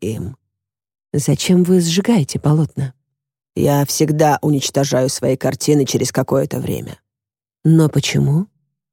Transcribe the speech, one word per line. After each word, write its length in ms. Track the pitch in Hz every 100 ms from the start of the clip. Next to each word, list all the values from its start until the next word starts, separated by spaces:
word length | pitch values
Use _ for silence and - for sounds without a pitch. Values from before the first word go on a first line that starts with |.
им». 360 | 95 110 90 - _ _ _ _ _ _ _
«Зачем 520 | 151 143 147 - 180
вы 160 | 175 185
сжигаете 580 | 165 165 202 233 139 -
полотна?» 560 | - 151 151 - 135 - _ _ _ _ _
«Я 300 | - 143 143
всегда 540 | 143 - 151 151 156 143
уничтожаю 680 | 151 143 - - 139 131 131
свои 280 | - 135 131
картины 480 | 131 135 - 147
через 260 | 131 - -
какое-то 480 | - 131 139 139 127
время». 400 | - - - - _ _ _ _ _ _
«Но 240 | 156 160 156
почему?» 580 | 151 - 143 139 147 202 _ _ _ _